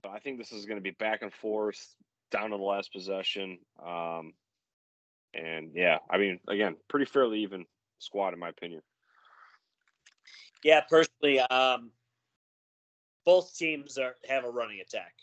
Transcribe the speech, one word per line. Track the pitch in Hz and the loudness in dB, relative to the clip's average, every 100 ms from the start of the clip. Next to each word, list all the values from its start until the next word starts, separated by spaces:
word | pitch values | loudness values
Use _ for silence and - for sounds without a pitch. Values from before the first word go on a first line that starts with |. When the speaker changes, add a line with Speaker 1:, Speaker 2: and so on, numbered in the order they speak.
Speaker 1:
but | 98 | -14
I | 107 | -12
think | 143 127 | -10 -10
this | 110 | -12
is | 110 101 | -14 -8
gonna | 104 | -6
be | 95 | -8
back | 90 107 110 | -4 -4 -2
and | 107 | -6
forth | - 110 107 107 101 - _ _ _ _ | -8 -4 -2 -2 -6 -18 _ _ _ _
down | 104 107 | -4 -4
to | 104 | -4
the | |
last | 98 101 98 | -2 -2 -4
possession. | 98 92 95 95 98 95 90 _ - | -12 -6 -4 -4 -6 -8 -12 _ -20
Um, | 85 85 85 82 80 _ _ _ _ _ _ _ _ _ _ | -10 -6 -6 -8 -10 _ _ _ _ _ _ _ _ _ _
and | - 80 80 80 | -12 -8 -8 -8
yeah, | 80 90 80 - | 0 2 2 2
I | 92 | 0
mean, | 98 92 - | 0 -2 -4
again, | 101 104 - _ | 0 0 -2 _
pretty | 143 135 | -2 0
fairly | 139 123 107 | 2 2 0
even | 101 95 87 _ _ _ | -4 -8 -14 _ _ _
squad | - 101 98 | -8 -4 -4
in | 87 | -4
my | 87 | -12
opinion. | 80 87 82 _ _ _ _ _ - - _ _ _ _ _ _ _ - - - _ | -10 -14 -14 _ _ _ _ _ -20 -20 _ _ _ _ _ _ _ -20 -20 -20 _
Speaker 2:
Yeah, | 151 156 | 6 6
personally, | - 160 160 _ 147 135 | 8 6 6 _ 2 4
um, | 127 127 131 123 117 _ _ _ _ _ _ _ _ _ _ _ _ _ | 4 4 4 2 -4 _ _ _ _ _ _ _ _ _ _ _ _ _
both | - 180 175 - | 6 6 6 -4
teams | 165 151 143 135 | -2 -2 -8 -6
are, | 127 127 - | -6 -6 -4
have | 135 | -2
a | 123 | -2
running | 120 113 101 | -4 -6 -8
attack. | - 110 87 _ | -10 -12 -12 _